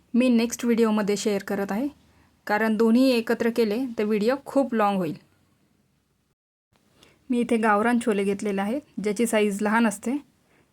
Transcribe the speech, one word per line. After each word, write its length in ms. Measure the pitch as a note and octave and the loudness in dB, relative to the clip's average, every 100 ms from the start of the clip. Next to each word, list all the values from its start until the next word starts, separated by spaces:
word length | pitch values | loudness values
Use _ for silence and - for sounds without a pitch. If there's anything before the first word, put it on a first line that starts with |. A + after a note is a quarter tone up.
| _ | _
मी 160 | A3+ B3+ | 0 2
नेक्स्ट 360 | A#3 A#3 - A#3 | 2 0 -2 0
व्हिडिओमध्ये 520 | A#3 A3+ G#3+ G3+ G3+ | 2 2 2 0 -2
शेअर 260 | A3 G3+ | -2 -2
करत 280 | G3 G3+ G3 | -4 -4 -4
आहे, 160 | G3 C#4+ - _ _ _ _ - | -4 -6 -8 _ _ _ _ -4
कारण 280 | G#3 A3 G#3+ | -2 0 2
दोन्ही 320 | A3+ A#3 C4 | 4 4 4
एकत्र 380 | A#3+ A3+ A#3 A#3 A#3 | 2 0 -2 0 0
केले 220 | A3 G#3+ C4 A#3 | 0 -2 -4 -4
तर 60 | |
व्हिडिओ 320 | G#3 G#3+ G#3+ C#4 - | -2 0 0 -2 -2
खूप 280 | C#4 A#3+ | -2 0
लाँग 240 | A3 G#3 G3 | 0 0 0
होईल. 180 | E3 - _ _ _ _ _ _ _ _ _ _ _ _ _ _ _ _ _ _ - _ - | -4 -8 _ _ _ _ _ _ _ _ _ _ _ _ _ _ _ _ _ _ -20 _ -4
मी 100 | A#3+ | -2
इथे 180 | A#3 A#3 | 0 0
गावरान 420 | A3+ G#3 A3+ A#3+ | 2 2 2 0
छोले 240 | A#3+ G3+ | 0 0
घेतलेले 380 | G3 G3+ G#3 G3 | -2 -2 -4 -4
आहेत, 200 | G3 C#4 - - | -4 -4 -8 -6
ज्याची 240 | G3+ G3+ A#3 | -4 -2 0
साईज 340 | A3 G#3 G3 | 2 0 0
लहान 260 | G#3 A3 A3+ | 0 2 2
असते. 240 | G#3 A#3 C#4+ - _ _ _ _ | 0 -4 -6 -8 _ _ _ _